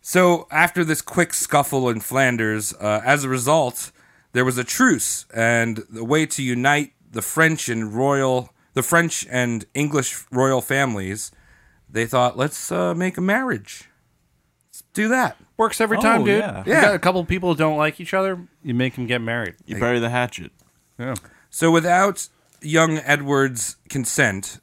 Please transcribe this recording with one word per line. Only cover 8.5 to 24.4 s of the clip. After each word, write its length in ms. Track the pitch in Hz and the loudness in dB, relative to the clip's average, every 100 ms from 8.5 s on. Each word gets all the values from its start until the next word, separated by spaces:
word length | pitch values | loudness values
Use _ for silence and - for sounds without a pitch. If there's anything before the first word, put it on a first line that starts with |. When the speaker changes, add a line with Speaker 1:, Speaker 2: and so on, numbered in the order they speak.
| _ _ | _ _
Speaker 1:
the 100 | 135 | -4
French 420 | - 170 165 - - | 0 0 0 -4 -4
and 360 | 127 123 113 - | -2 -2 -4 -6
English 500 | 139 147 147 127 - - | -4 0 0 -2 -8 -6
royal 300 | 127 135 131 | 0 2 2
families, 680 | - 139 135 104 95 107 - _ _ _ _ _ _ | 0 0 0 -2 -4 -8 -10 _ _ _ _ _ _
they 160 | 110 113 | -4 0
thought, 320 | 127 123 - | 2 0 0
"Let's, 340 | 147 - - | -4 -4 -6
uh, 220 | 175 180 | -2 -2
make 240 | 170 185 180 | -2 -4 -2
a 40 | |
marriage. 640 | 185 220 262 123 101 - - _ _ _ _ _ _ _ _ | -2 0 -2 -6 -8 -20 -20 _ _ _ _ _ _ _ _
Let's 140 | - _ | -20 _
do 140 | - 220 | -2 0
that." 300 | 254 202 - _ - | 2 0 -4 _ -2
Speaker 2:
Works 240 | 220 - | -2 2
every 160 | 226 220 | 0 2
Speaker 3:
Oh, 40 | |
Speaker 2:
time, 220 | 220 226 | 4 4
dude. 160 | 208 208 | 4 2
Speaker 3:
yeah. 240 | 208 - 95 | 0 -6 0
Speaker 2:
You 80 | |
Speaker 1:
Yeah. 80 | 302 | 4
Speaker 2:
got 120 | 247 202 | 4 4
a 40 | |
couple 240 | 180 185 165 | 2 0 0
people 240 | 185 180 | -2 0
who 60 | 156 | 2
don't 200 | 156 151 | 2 2
like 220 | 151 151 | 0 -2
each 140 | 170 | -4
other, 260 | 190 190 180 175 _ | -2 -2 -4 -12 _
you 100 | 156 | -4
make 220 | 120 127 127 | 0 -2 -4
them 120 | 117 | -4
get 140 | 123 | -2
married. 340 | 113 117 107 - - | -2 -4 -6 -10 -10
Speaker 4:
You 100 | - | -2
Speaker 1:
Like 60 | |
Speaker 4:
bury 180 | 120 123 | 0 0
the 100 | 117 | 0
hatchet. 420 | 123 123 - 82 _ _ _ _ - | -2 -4 -6 -16 _ _ _ _ -12
Speaker 2:
Yeah. 180 | 120 - - _ _ | -8 -8 -12 _ _
Speaker 1:
So 200 | - 165 | 0 4
without 560 | 165 165 180 196 - - _ _ _ | 4 4 2 2 -2 -12 _ _ _
young 360 | 151 160 165 156 | 0 2 4 2
Edward's 760 | 139 143 139 139 135 117 - - _ | 0 0 2 2 2 -2 -8 -10 _
consent 720 | 135 120 - 123 95 | -6 -4 0 0 0